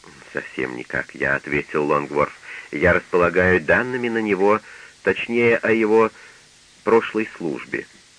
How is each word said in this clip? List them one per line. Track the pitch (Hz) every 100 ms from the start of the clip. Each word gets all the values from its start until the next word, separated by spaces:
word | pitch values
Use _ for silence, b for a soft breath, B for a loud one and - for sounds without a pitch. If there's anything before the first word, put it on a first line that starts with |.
| - 67 -
"Совсем | 71 - - 64
никак", — | 62 62 67 -
я | 64 67
ответил | 69 73 73 - 78
Лонгворф. | 73 73 69 71 71 - B B B
"Я | 73 87
располагаю | 87 - 90 87 87 90 90
данными | 76 87 123 127 120
на | 113
него, | 107 92 101 107 B B B B
точнее, | - - - 117 117 113
о | 110
его | 113 107 110 110 B B B B _ _ _
прошлой | - 113 - 110 110 -
службе. | 85 64 - - - - _